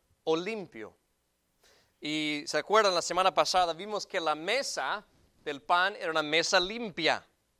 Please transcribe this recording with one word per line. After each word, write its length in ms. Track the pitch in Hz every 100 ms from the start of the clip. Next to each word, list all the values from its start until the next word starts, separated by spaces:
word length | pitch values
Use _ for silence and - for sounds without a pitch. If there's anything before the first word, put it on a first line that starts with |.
| _ _
o 120 | - 160
limpio. 600 | 180 220 170 113 107 - _ _ _ _ _ _ _ _ _ _
Y 400 | 147 156 151 147 143
se 100 | 151
acuerdan, 380 | - 214 202 175
la 60 |
semana 300 | - 175 185
pasada 420 | 165 151 185 175
vimos 340 | 160 202 208 -
que 120 | 190
la 140 | 160
mesa 720 | 151 170 247 269 - 135 202 - _ _ _
del 180 | 151 139
pan 340 | - 175 185 208
era 120 | 180
una 140 | 160
mesa 360 | 151 160 160 190
limpia. 680 | 180 226 226 175 156 113 - _ _ _